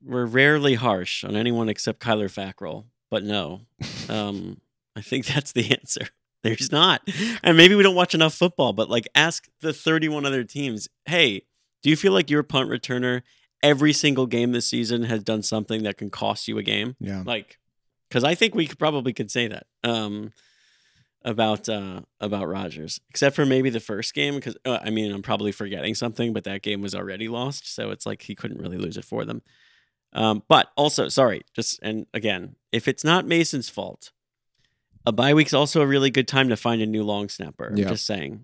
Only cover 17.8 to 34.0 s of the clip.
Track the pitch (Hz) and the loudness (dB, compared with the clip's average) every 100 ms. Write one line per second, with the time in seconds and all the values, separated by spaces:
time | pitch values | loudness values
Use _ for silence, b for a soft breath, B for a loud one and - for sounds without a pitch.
17.8 | _ _ _ 127 135 175 220 165 156 - | _ _ _ 0 0 2 0 0 -4 -2
18.8 | 151 147 127 113 107 127 117 107 - _ | -2 -2 -4 -4 -4 -2 -4 -6 -16 _
19.8 | 120 113 104 104 107 - _ _ _ _ | -4 -2 -4 -6 -12 -16 _ _ _ _
20.8 | _ _ _ _ - 110 110 104 - 104 | _ _ _ _ -6 0 0 0 -4 -6
21.8 | 98 92 - _ 104 101 85 95 92 78 | -8 -12 -16 _ -6 -4 -4 -6 -8 -10
22.8 | 78 - _ - 139 135 139 131 131 113 | -12 -12 _ 0 0 2 2 2 0 -2
23.8 | - 104 113 147 143 143 127 - - 120 | -6 -8 -6 -4 -4 -4 -8 -8 -4 -4
24.8 | - 110 107 98 98 107 104 - 101 95 | -2 -2 -2 -6 -4 -4 -2 -4 -8 -6
25.8 | 78 110 120 - 117 107 95 98 104 101 | -6 -4 -6 -4 -4 -4 -6 -8 -6 -6
26.8 | 101 95 95 95 113 117 131 139 - - | -6 -8 -8 -8 -8 -6 -6 -8 -12 -10
27.8 | 107 101 113 107 - 101 110 101 90 92 | -8 -8 -10 -10 -12 -12 -10 -10 -10 -8
28.8 | 92 101 - 117 110 113 - _ _ _ | -8 -10 -10 -8 -8 -10 -14 _ _ _
29.8 | _ _ _ - 110 107 - 151 - - | _ _ _ 0 0 2 6 6 6 2
30.8 | 147 - 85 - 123 92 - - 113 - | 2 2 0 4 2 2 -6 -8 -6 -6
31.8 | 107 110 - 110 107 95 90 - _ 113 | -6 -6 -6 -4 -2 -2 -6 -18 _ -2
32.8 | - - 151 180 - 170 160 139 - - | -2 -2 2 2 2 2 2 -2 -6 -8
33.8 | 95 - | -10 -12